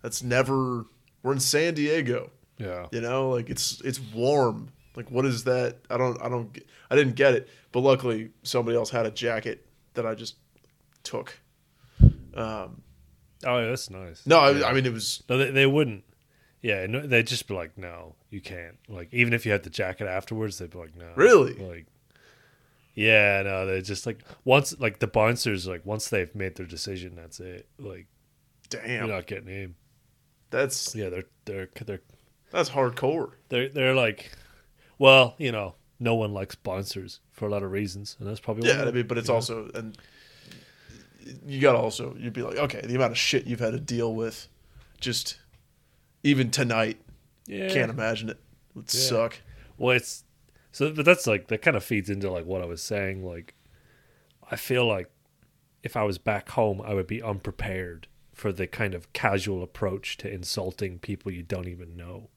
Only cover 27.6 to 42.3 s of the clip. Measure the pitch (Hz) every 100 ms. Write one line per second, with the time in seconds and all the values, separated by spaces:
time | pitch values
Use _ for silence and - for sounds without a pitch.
27.6 | - - 98 92 92 _ _ _ _ _
28.6 | _ 117 113 120 110 98 - 95 98 98
29.6 | 95 87 _ _ _ _ _ _ _ 120
30.6 | 139 135 - 110 98 90 - _ - 98
31.6 | 92 - 110 95 _ _ _ _ _ -
32.6 | 135 135 127 123 135 160 127 - _ 123
33.6 | 120 143 131 131 117 104 - - - -
34.6 | _ _ _ _ 135 135 123 - 139 110
35.6 | 98 - _ _ 117 113 107 101 98 -
36.6 | - 95 98 98 92 - _ - 107 101
37.6 | 98 98 104 95 104 - 101 107 - 110
38.6 | 117 113 117 123 117 117 113 117 120 113
39.6 | 107 - 110 104 - - - - - -
40.6 | - _ - - - _ 120 127 143 139
41.6 | 143 117 113 110 - - 120